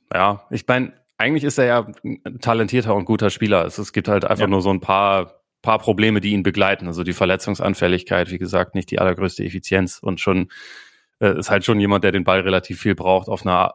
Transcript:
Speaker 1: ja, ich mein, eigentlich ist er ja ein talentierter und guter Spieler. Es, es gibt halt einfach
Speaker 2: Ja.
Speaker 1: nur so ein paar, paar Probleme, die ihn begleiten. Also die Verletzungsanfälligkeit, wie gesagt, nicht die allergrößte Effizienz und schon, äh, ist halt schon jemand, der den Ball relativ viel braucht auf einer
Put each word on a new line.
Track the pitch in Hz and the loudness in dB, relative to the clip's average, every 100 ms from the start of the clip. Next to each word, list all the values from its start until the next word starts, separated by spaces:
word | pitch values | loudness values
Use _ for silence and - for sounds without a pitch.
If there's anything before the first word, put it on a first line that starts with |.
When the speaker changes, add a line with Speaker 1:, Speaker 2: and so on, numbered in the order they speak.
| - | -4
Speaker 1:
ja, | 90 98 104 - | 0 0 0 -6
ich | 107 - | -6 0
mein, | 127 127 - _ - | 0 -2 -8 _ -4
eigentlich | 117 151 | 0 0
ist | 147 143 | 0 2
er | 123 | 2
ja | 120 107 - | 2 0 -8
ein | 113 - - 127 | -12 -10 -12 -4
talentierter | 120 113 107 123 110 104 | 0 0 0 0 0 0
und | 90 | 0
guter | 110 104 | 0 0
Spieler. | - 110 95 82 | 0 2 2 2
Es, | - | -4
es | 104 | -8
gibt | - - | -4 0
halt | 101 - | 0 2
einfach | 98 | 0
Speaker 2:
Ja. | 104 | 2
Speaker 1:
nur | 98 | 2
so | 95 | 0
ein | 95 | 0
paar, | - 95 101 98 87 _ _ _ | 0 2 4 2 -2 _ _ _
paar | 117 110 | 0 0
Probleme, | - 98 110 104 | 0 2 2 2
die | 101 | 0
ihn | 101 | 0
begleiten. | 92 95 98 98 90 | 0 2 2 0 -4
Also | 82 | -6
die | 87 | -4
Verletzungsanfälligkeit, | 87 92 95 - 98 98 98 92 90 - 92 85 | 0 0 0 -2 -2 -2 0 0 0 0 -2 -2
wie | 90 | -6
gesagt, | 90 92 90 98 | -4 -2 -2 -4
nicht | - | -4
die | - | 0
allergrößte | 92 90 95 - | 0 0 -4 -4
Effizienz | 98 92 - 95 92 - | -8 -8 -2 0 0 -6
und | - 90 | -8 -4
schon, | - 92 - - - - - _ _ - | 0 0 -2 -8 -20 -20 -20 _ _ -2
äh, | 104 90 | 0 0
ist | - | 0
halt | 101 104 | 0 2
schon | 107 | 2
jemand, | 101 101 | 2 2
der | 101 | 2
den | 95 | 0
Ball | 87 95 | 2 2
relativ | 95 92 - 90 | 2 0 -2 -4
viel | 107 92 | -2 0
braucht | 92 95 98 | 2 2 0
auf | 98 98 | -4 0
einer | 90 92 | 2 2